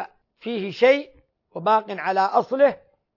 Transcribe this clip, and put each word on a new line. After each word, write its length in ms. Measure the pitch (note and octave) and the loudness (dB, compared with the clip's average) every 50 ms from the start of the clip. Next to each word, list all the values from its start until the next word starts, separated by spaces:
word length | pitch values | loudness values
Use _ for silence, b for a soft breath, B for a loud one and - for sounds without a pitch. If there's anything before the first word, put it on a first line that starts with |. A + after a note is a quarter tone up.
| F3 - _ _ _ _ _ _ | -6 -8 _ _ _ _ _ _
فيه 320 | - A3+ A#3+ A3 F#3+ G3+ | -10 -8 -8 -6 -8 -8
شيء 380 | E3+ - A#3+ B3+ C4+ C#4+ D4+ - - _ _ _ _ _ _ _ | -2 2 4 4 4 4 0 -10 -18 _ _ _ _ _ _ _
وباق 340 | - - E3 G#3 A3 A3 G#3+ G#3+ | -12 -6 0 0 0 0 0 -4
على 300 | G3+ F3+ D3+ F3 G3 G3 | -10 -8 -4 -2 0 0
أصله، 580 | F#3+ G3 - A#3 - - A#3+ C4+ C#4 C4+ G#3+ - _ _ _ _ _ _ _ | 0 0 0 0 -2 0 0 2 2 2 2 0 _ _ _ _ _ _ _